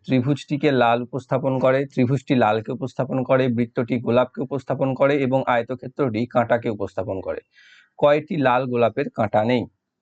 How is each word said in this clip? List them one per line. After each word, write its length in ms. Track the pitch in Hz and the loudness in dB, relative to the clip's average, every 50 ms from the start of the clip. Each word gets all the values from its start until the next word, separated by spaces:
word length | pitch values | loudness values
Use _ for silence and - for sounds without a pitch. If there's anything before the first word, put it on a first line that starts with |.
| - | 0
ত্রিভুজটিকে 680 | - 135 127 117 135 147 139 - - 151 139 147 147 139 | 0 0 2 2 0 -2 -4 -4 -4 -4 0 0 2 4
লাল 300 | 127 120 117 120 120 123 | 4 4 4 4 2 -2
উপস্থাপন 560 | 120 - 135 - - 135 131 - 110 131 131 | -4 -8 -10 -4 -4 -4 -2 0 -2 0 2
করে, 280 | 127 131 131 135 143 | 2 2 2 2 0
ত্রিভুজটি 480 | 135 - - 127 117 139 131 - - 147 | -2 -2 0 0 0 0 -2 -2 0 2
লালকে 380 | 123 117 107 107 110 110 - 135 | 2 4 4 2 0 -2 -6 -8
উপস্থাপন 500 | 117 131 123 - - 131 131 139 131 131 | -8 -8 -8 -6 -6 -6 -4 -4 -4 -2
করে, 260 | - 135 131 131 131 | 0 2 2 2 2
বৃত্তটি 520 | 120 113 120 113 - - 127 120 131 123 | 0 0 -2 -2 -2 -4 -4 -2 -4 -4
গোলাপকে 400 | 127 127 117 123 123 123 - - | -2 0 2 2 2 0 -2 -8
উপস্থাপন 540 | 139 131 143 135 - - 135 127 135 135 131 | -8 -6 -6 -8 -6 -6 -4 -2 -2 -2 0
করে 220 | 123 143 139 147 | 2 2 2 2
এবং 260 | 147 135 123 131 131 131 | 2 0 0 0 0 0
আয়তক্ষেত্রটি 800 | - 123 117 117 - 131 123 - 127 - - 147 127 110 107 123 | 0 0 0 0 -2 -6 -10 -10 -12 -6 -4 -2 -2 -2 -2 -4
কাঁটাকে 440 | 120 - 123 117 113 131 117 117 120 | -2 0 -2 0 2 0 0 0 -2
উপস্থাপন 500 | 113 101 101 95 - - 95 98 98 95 | -4 -4 -6 -6 -6 -8 -6 -6 -6 -6
করে। 200 | - 85 80 - - _ _ _ _ - - - _ _ _ | -6 -8 -8 -8 -12 _ _ _ _ -20 -20 -20 _ _ _
কয়টি 400 | - - 147 147 151 151 151 - | 0 2 4 4 2 0 -4 -4
লাল 300 | 156 135 127 123 123 135 | 0 2 2 2 2 0
গোলাপের 440 | 127 123 120 117 110 107 - 143 - | 0 0 2 2 2 0 -2 -6 -6
কাঁটা 340 | - - 113 104 - 107 107 | -4 -4 -2 0 0 0 2
নেই? 220 | 117 123 123 101 - _ _ _ _ _ _ | 2 2 0 -2 -4 _ _ _ _ _ _